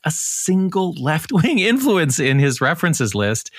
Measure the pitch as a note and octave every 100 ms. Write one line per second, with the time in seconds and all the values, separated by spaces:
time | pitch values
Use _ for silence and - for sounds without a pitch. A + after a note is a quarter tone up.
0 | - - - - - F#3 F#3+ F#3+ F#3 D#3+
1 | C3 D#3 - G#3+ D#3+ C#4 F#3+ B3 C4 G3
2 | D#3 B2+ C3+ C3+ C#3 A#2+ C3+ E3+ F3 D#3
3 | A2+ G2+ G#2 A2 -